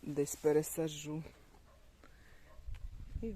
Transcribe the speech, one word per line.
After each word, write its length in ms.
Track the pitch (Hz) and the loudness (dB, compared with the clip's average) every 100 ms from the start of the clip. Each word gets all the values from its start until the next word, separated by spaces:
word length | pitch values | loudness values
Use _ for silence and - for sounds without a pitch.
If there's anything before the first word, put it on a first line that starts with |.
десь 340 | - 143 143 - | -2 0 0 4
пересаджу. 840 | 156 151 151 - 160 151 147 151 156 - - - - - - - - - - - - - - - - - - - | 6 6 4 0 0 -2 -4 -6 -6 -14 -20 -20 -20 -20 -20 -20 -20 -20 -20 -20 -16 -12 -6 -4 -4 -6 -4 -2
І 100 | 226 | -2